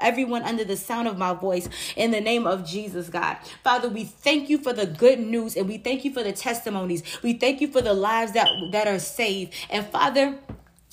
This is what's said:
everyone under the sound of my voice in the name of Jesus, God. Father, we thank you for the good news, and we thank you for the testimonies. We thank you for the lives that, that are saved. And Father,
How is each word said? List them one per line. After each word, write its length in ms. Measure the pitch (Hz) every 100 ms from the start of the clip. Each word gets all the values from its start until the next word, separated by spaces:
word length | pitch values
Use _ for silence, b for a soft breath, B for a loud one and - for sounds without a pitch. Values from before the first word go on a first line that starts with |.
everyone 420 | 233 233 247 240
under 220 | - 226
the 120 | 202 196
sound 300 | - 233 233
of 120 | 185
my 160 | 185
voice 340 | 180 190 185 180 B B
in 160 | B 226
the 100 | 214
name 280 | 214 233 233
of 180 | 190 165
Jesus, 420 | 190 214 175 170
God. 280 | 170 80 - B B
Father, 260 | - 247 240
we 140 | 214
thank 480 | 208 - 285 302 277
you 80 | 294
for 140 | 262
the 140 | 214 190
good 340 | 156 240 254
news, 360 | 220 233 226 -
and 120 | 190
we 100 | 220
thank 260 | 240 269
you 80 | 277
for 120 | 262
the 80 | 208
testimonies. 720 | 190 247 233 226 196 185 170 - B
We 120 | 240
thank 260 | 233 247 277
you 80 | 285
for 120 | 262
the 140 | 233
lives 380 | 196 202 226 226
that, 160 | 220 196 - 175
that 160 | 208 214
are 100 | 190
saved. 560 | - - 226 196 180 B B
And 160 | 208 208
Father, 500 | - 269 262 277 277 - - - _ -